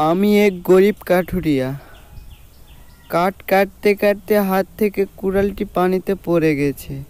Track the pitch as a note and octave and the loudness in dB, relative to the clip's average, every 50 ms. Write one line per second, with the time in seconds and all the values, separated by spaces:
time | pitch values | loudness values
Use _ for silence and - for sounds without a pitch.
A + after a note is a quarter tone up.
0 | D3+ D#3 E3 F#3 G3 G#3 G#3 G#3 G#3 G#3 F#3 F3+ F3 - F3+ F#3+ F#3+ G#3 G#3+ - | 2 0 0 2 2 2 4 4 4 2 0 -2 0 4 4 6 6 4 2 -2
1 | - - F3+ F3+ F3+ E3+ - F#3 D#3+ D#3+ D3 C3+ C3 C3 C#3 C#3+ - - - - | -2 -2 0 0 0 -2 -4 -4 -2 -2 -2 0 -2 -4 -6 -8 -12 -18 -20 -20
2 | - - - - - - - - - - - - - - - - - - - - | -20 -20 -20 -20 -18 -18 -20 -20 -20 -20 -20 -20 -20 -20 -20 -20 -20 -20 -20 -20
3 | - - - E3 F3 F#3+ G3 - - - G3 F#3+ G3+ G3 - - - G#3 G3+ G3 | -16 -6 -2 0 0 0 -2 -6 -4 0 2 2 2 0 -2 -2 0 0 0 2
4 | - G3+ G3+ G3+ G3+ - G#3+ G#3 G3+ G3 F#3+ F#3+ F#3+ - - - A3 G#3 G3 - | 2 0 0 0 -2 -2 0 0 0 0 0 -2 -2 -4 -4 -2 -2 -2 0 -2
5 | G3 F#3+ - - - F#3+ F#3+ G3 G3 G3+ G3 - G#3 G3+ - F3+ F3+ F#3 F#3 F#3 | -4 -4 -4 -8 -6 -2 0 0 0 -2 -2 -6 -8 -6 -2 -2 0 0 0 -2
6 | F3+ - G3 F#3+ - - E3+ E3+ D#3 D#3+ D#3 C#3 C#3+ C#3+ C3+ - - - C#3 C3+ | -2 -4 -6 -6 -4 -2 -2 0 2 0 0 0 -2 -4 -4 -6 -10 -14 -12 -14
7 | C#3 | -14